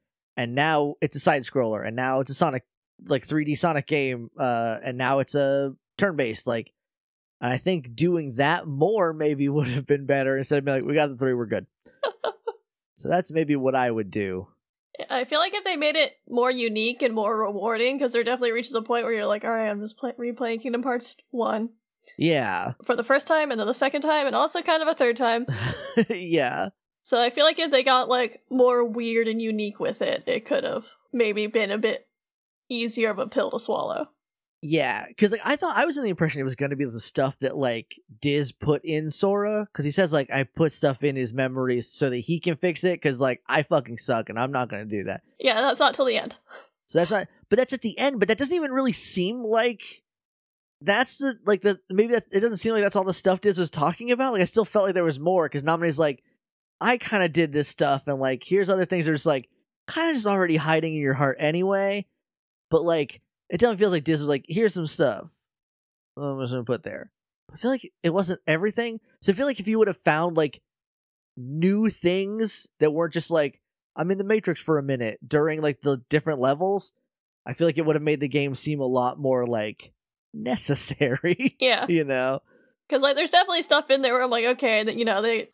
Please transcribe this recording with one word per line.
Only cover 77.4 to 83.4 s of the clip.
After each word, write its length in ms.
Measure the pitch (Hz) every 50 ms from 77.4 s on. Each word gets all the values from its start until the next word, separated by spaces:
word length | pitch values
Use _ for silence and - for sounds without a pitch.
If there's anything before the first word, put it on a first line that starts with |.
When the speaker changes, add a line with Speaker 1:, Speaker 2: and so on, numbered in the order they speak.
| _
Speaker 1:
I 60 | - 120
feel 160 | - 170 165
like 100 | 135 156
it 60 | 160
would 80 | 156 151
have 60 | 147 151
made 180 | 156 151 135
the 80 | 147 135
game 260 | 127 147 139 143 131
seem 260 | - - 151 151 143
a 60 | 135
lot 320 | 127 127 127 123 127 127 151
more, 260 | 143 131 131 127 123
like, 460 | 120 120 110 107 107 98 - - - _ _ _ _ _
<laughs> 220 | _ _ _ -
necessary. 1200 | - 214 247 247 - - - 143 - - - 135 - 156 123 131 - - 175 175 - 262 269 - -
Speaker 2:
Yeah. 240 | 262 254 220 196 - -
Speaker 1:
You 140 | 170 160 151
know? 360 | 139 131 127 127 131 135 - - _ _ _ _ _ _ _ _ -
Speaker 2:
'Cause, 140 | 294 269 269
like, 140 | 285 277
there's 120 | 285 349 311
definitely 320 | - 349